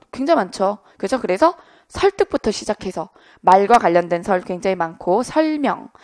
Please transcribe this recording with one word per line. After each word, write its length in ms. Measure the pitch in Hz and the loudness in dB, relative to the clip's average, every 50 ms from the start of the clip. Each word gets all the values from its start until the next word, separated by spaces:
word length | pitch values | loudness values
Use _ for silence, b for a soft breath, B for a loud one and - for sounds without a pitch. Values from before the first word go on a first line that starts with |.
| _ _ - | _ _ -10
굉장히 240 | - 262 302 339 | -4 0 2 2
많죠. 420 | 269 196 170 - - 190 196 208 - b b b b | 2 0 -2 -4 -2 -2 -2 -2 -4 b b b b
그죠? 200 | - 190 - - | -6 -4 -4 -2
그래서 360 | - 190 - 196 311 339 392 b b b b b b b | -2 -2 0 2 2 0 0 b b b b b b b
설득부터 640 | - - - 403 - - - - - - - 220 | -6 -2 0 0 2 0 -2 -2 -2 -4 -2 -4
시작해서 580 | 202 - - - 208 - - 196 - 175 160 - b b b b b b | -4 -4 -6 -8 -8 -8 -8 -10 -10 -10 -10 -12 b b b b b b
말과 380 | b 180 185 196 202 196 240 233 | b 4 6 6 6 6 4 4
관련된 440 | - 175 170 175 175 170 175 170 180 | 4 4 2 2 2 0 -4 -4 -2
설 200 | - 190 185 180 | -2 -2 -2 -2
굉장히 340 | - 185 175 - 196 190 | -6 -8 -4 -4 -4 -2
많고 460 | 180 165 165 170 - - 175 180 226 247 | -2 -4 -6 -8 -6 -2 0 0 0 0
설명, 680 | - - 311 320 311 311 302 277 220 165 - - - _ b | -2 0 0 0 0 0 -2 -2 -4 -4 -4 -10 -18 _ b